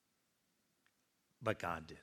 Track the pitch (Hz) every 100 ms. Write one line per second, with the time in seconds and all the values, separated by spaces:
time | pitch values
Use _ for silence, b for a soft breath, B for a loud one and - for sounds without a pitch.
0 | _ _ _ _ _ _ _ _ _ _
1 | _ _ _ - 110 104 87 82 78 76